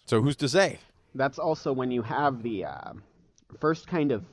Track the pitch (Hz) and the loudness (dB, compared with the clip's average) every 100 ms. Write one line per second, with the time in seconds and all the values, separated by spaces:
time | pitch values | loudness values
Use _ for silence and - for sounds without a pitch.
0 | - - 143 143 147 170 175 - - _ | 2 4 4 2 2 4 4 0 -16 _
1 | _ 127 135 143 165 151 156 131 127 123 | _ -2 -2 0 -2 -2 -2 -2 0 -2
2 | 110 123 147 123 117 101 76 67 - - | -2 0 0 0 -4 -4 -6 -8 -12 -16
3 | - _ _ _ _ - 156 160 - 175 | -20 _ _ _ _ -4 -2 -2 -2 -2
4 | 147 110 90 | 0 0 -4